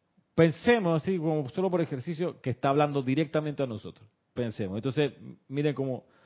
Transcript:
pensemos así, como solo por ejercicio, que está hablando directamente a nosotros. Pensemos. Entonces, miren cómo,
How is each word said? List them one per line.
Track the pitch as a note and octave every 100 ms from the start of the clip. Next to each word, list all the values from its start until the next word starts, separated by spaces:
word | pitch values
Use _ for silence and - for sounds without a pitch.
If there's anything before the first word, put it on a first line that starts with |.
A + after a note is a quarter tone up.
| _ _ _ -
pensemos | E3 - A#3+ A#3 F3 D#3+
así, | F#3 F#3
como | D#3 D#3 C3
solo | F#3+ F#3
por | F3
ejercicio, | D#3+ C3+ E3+ D#3 F3 -
que | C3
está | A#2+ C#3
hablando | C#3+ D3 C#3+
directamente | B2+ C3+ D3+ D#3 D3+ C#3
a | C3
nosotros. | G#2 F#2 - G#2+ _ _
Pensemos. | - A#2 G#2 F#2+ G#2
Entonces, | C3+ D3+ C#3 - B2 - -
miren | C#3 D3
cómo, | C3 C3+ B2 - _